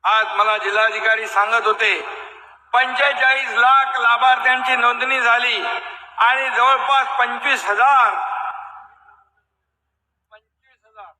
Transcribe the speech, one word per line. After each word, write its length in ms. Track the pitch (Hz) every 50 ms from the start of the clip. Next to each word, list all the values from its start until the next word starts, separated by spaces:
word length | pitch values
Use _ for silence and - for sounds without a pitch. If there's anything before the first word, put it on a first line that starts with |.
| -
आज 220 | 190 214 220 214 214 -
मला 200 | 202 208 214 214
जिल्हाधिकारी 680 | 214 214 196 202 214 220 220 214 220 226 226 220 220 220
सांगत 400 | - - 196 208 214 226 233 208
होते, 340 | 214 220 - 226 208 185 - - - - - - - - - - - - _ _ _
पंचेचाळीस 760 | - 247 262 254 254 254 277 285 269 - 262 262 269 269 269 254
लाख 480 | 240 240 254 254 262 269 269 254 262 254
लाभार्थ्यांची 760 | 233 233 240 - 262 262 254 254 254 254 254 254 254 254 254
नोंदणी 440 | 247 240 240 247 240 254 254 269 262
झाली 420 | 240 240 233 240 240 247 226 202 - 233 233 - - - - - - - - -
आणि 300 | - 247 254 269 269 262
जवळपास 560 | 247 240 247 262 269 262 262 269 277 269 262 262 262 269
पंचवीस 460 | 247 240 240 247 277 285 262 - -
हजार, 500 | 202 202 202 247 277 285 262 240 - - - - - - - - - - - - - - - - - _ _ _ _ _ _ _ _ _ _ _ _ _ _ _ _ _ _ _ _ _ _ _ _ _ _ _ _
पंचवीस 480 | 220 214 220 _ _ _ _ 262 262 _ _
हजार 260 | 220 220 214 208 220 _